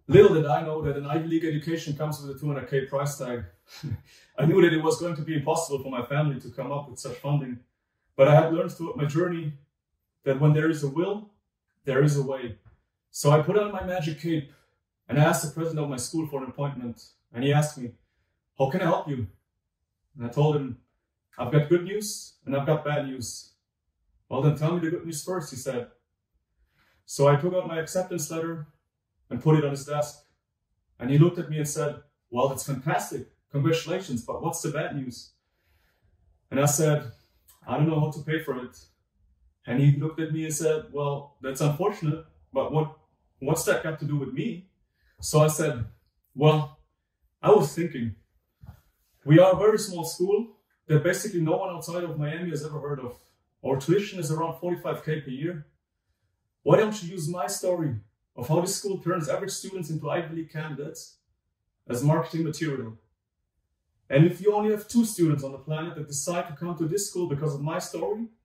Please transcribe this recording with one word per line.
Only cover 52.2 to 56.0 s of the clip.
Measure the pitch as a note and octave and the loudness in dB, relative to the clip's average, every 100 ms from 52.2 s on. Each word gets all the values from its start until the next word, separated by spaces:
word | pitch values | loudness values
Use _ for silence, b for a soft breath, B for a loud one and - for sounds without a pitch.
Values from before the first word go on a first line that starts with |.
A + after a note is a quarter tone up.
| D3 E3+ F3+ | -6 -4 -6
has | D3 | -6
ever | D3+ D3+ | -8 -10
heard | D3 C#3 | -8 -8
of. | B2+ - _ _ _ _ | -10 -14 _ _ _ _
Our | B2+ C#3 | -4 -2
tuition | D#3+ G3 G3+ F#3 | 2 0 0 -6
is | D3+ | -4
around | D#3 D#3+ - | -4 -4 -4
forty-five | F3 E3+ E3+ D3 | -6 -4 -6 -6
K | - D3+ | -6 -6
per | C3+ | -6
year. | C3 E3 E3 - _ _ _ | -8 -6 -8 -14 _ _ _